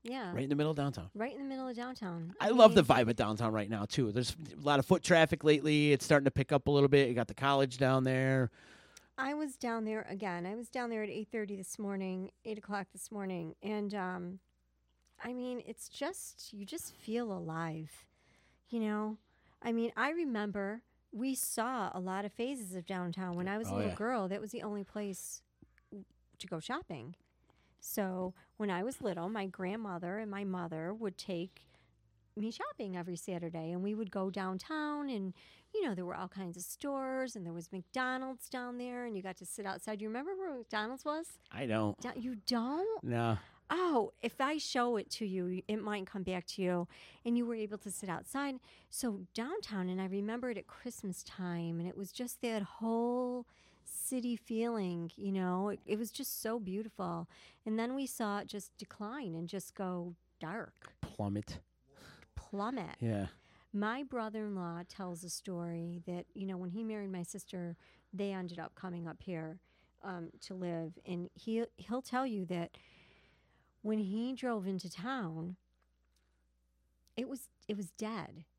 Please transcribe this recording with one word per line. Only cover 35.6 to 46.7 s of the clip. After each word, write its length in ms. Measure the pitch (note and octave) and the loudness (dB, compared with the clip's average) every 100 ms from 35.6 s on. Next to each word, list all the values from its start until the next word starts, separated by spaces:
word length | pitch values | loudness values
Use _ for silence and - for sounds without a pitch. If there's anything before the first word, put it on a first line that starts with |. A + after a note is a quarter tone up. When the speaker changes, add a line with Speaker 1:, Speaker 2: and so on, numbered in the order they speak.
| _ | _
Speaker 1:
you 100 | A4 | -2
know, 120 | E4 | 0
there 100 | F#3 | -2
were 80 | F3+ | -4
all 120 | - F#3 | -6 -8
kinds 300 | G3 F#3 E3+ | -6 -8 -8
of 60 | |
stores, 720 | F3 - C#4+ C4+ C4 C4 C4 | -10 -6 -4 -2 -2 -2 -4
and 80 | A3+ | -6
there 100 | E3+ | -6
was 180 | E3+ E3 | -8 -8
McDonald's 760 | F#3+ E3+ C4 B3+ B3+ C4 B3+ - | -10 -6 -2 -2 -2 -4 -8 -8
down 300 | B3+ B3 B3 | -8 -6 -6
there, 280 | B3 B3 | -6 -6
and 120 | A#3+ G3+ | -4 -6
you 60 | |
got 140 | F#3 F#3 | -6 -10
to 80 | F3 | -10
sit 180 | - | -8
outside. 340 | G3 G3 - G#3 | -6 -6 -6 -4
You 80 | G#3+ | -4
remember 260 | A#3 D4+ | -4 -4
where 180 | F#4+ F#4+ | -4 -4
McDonald's 480 | C4 A3+ G#3+ G#3+ C4 | -6 -4 -4 -2 -4
was? 220 | D4 D4+ E4+ - - | -4 -4 -6 -14 -14
Speaker 2:
I 140 | - | -4
don't. 340 | B2+ G#2+ G#2+ - | 0 2 2 0
Speaker 1:
Do-, 100 | B3 - | -6 -6
you 160 | A#3+ A3+ | -6 -4
don't? 580 | - A#3+ A#3+ D4+ G#4 A4 | -2 0 0 0 0 -2
Speaker 2:
No. 360 | - A#2 A#2 G#2+ - - - | 0 2 4 2 -2 -20 -4
Speaker 1:
Oh, 420 | E4 F4+ C4+ F#3+ _ | 0 4 4 2 _
if 180 | A#3 - | -6 0
I 160 | C4+ D#4 | 0 0
show 400 | - C4 A#3+ A3+ | 0 2 2 2
it 140 | F#3+ | -2
to 160 | - G#3+ | -4 -2
you, 340 | F#3 F3+ F#3 - | 0 -2 -2 -2
it 100 | G#3+ | -2
might 260 | G#3 G#3 F#3+ | -2 -4 -4
come 160 | G3 | -4
back 240 | F3+ F#3 - | -2 -4 -4
to 140 | - | 0
you. 240 | F3+ | 2